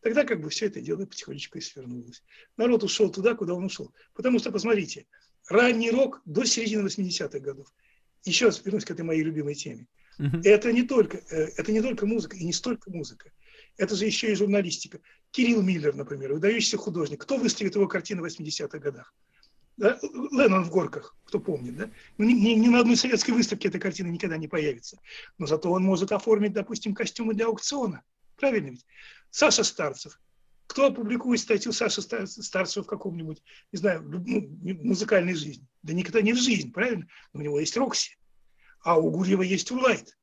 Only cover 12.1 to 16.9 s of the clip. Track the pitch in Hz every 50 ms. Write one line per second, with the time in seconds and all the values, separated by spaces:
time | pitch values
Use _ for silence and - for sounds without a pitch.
12.1 | 226 226 185 - - 190 170 170 170 - - 247 240 - - - 180 170 147 -
13.1 | - - - - _ _ _ - - - - _ _ - 196 180 214 180 202 220
14.1 | 214 - - 220 208 175 202 202 202 202 196 175 151 - - - - 151 _ _
15.1 | _ _ _ _ _ - 247 233 240 220 190 180 185 165 147 151 139 139 139 -
16.1 | 143 139 135 131 143 160 160 202 226 233 - - - 202 - 214